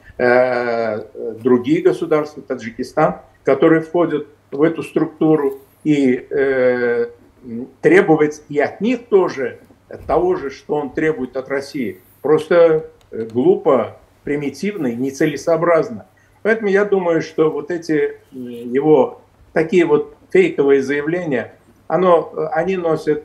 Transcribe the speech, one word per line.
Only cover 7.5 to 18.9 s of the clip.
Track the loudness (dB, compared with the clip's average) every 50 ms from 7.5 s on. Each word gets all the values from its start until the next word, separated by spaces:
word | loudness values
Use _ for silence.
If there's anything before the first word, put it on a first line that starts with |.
| -12 -12 -12 -14 -6 _
требовать | 2 4 6 6 6 4 4 2 2 0 -2 -6 -12 -6
и | -4 -2
от | -2 -2 -2 -4
них | -2 -2 -2 -4 -2 2
тоже | 2 2 2 0 -2 -6 -6 -8 -8 -12 -20 -20 _ _ _ -20 -18 -12 -6
того | -2 -2 0 0 0 -2
же, | -4 -6 -10
что | -12 -12 -8 -6 -6
он | -4 -6 -6
требует | -6 -4 -4 -2 -2 -4 -6 -8 -8
от | -10 -8 -6
России, | -6 -6 -6 -8 -8 -8 -8 -8 -8 -12 _ _ _ _
просто, | 0 0 0 0 2 2 4 6 6 6 4 2 -2 -6 -16 _ _ _
э, | -10 -10 -10 -6
глупо, | -2 2 2 4 2 4 2 2 2 2 0 -4 -8 -18 _ _ _ _ -8
примитивно | -6 -6 -4 -4 -6 -6 -6 -6 -6 -6 -4 -4 -4
и | -4
нецелесообразно. | -4 -6 -4 -2 -2 -2 -2 -4 -4 -2 -2 0 0 2 2 2 2 0 -2 -8 -14 -16 _ _ _ _ _ _ _
Поэтому | -2 -2 -2 0 0 0
я | 2 2 2
думаю, | 2 0 0 0 0 0 -2
что | -2 -2 -2 0 0 0
вот | 0 -4 -6 -8
эти, | -8 -8 -4 -2 0 0 0 -2 -4 -8 _ _
м, | -16 -14 -14 -12 -12 -12 -8 -4
его | -2 0 4 4